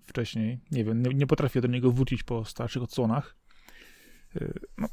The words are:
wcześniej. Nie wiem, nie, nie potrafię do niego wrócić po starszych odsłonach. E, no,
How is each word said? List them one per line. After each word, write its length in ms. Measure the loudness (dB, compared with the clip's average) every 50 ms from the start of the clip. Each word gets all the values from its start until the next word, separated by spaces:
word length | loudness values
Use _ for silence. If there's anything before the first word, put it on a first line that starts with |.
| -14
wcześniej. 560 | -6 -4 -4 -4 -2 -2 -2 -2 -2 -2 -6 -6 -4
Nie 120 | -2 0 0
wiem, 200 | 2 2 2 2
nie, 100 | 2 4
nie 140 | 4 4
potrafię 340 | 4 4 4 2 2 2 2
do 60 | 2
niego 240 | 2 0 4 4 4
wrócić 320 | 4 4 2 2 0 -4 -4
po 220 | -4 -4 -4 -6
starszych 380 | -8 -8 -6 -6 -4 -4 -6 -6
odsłonach. 520 | -4 -2 0 2 2 2 0 -2 -6 -12 _ _ -20 -20 -20 -20 -20 -20 -20 -20 -20 -20 -20 -20 -20 -20 -20 -18 -10 -8
E, 180 | -6 -6 -6 -8 -10 -12 -12 -8
no, 100 | -8 -6 0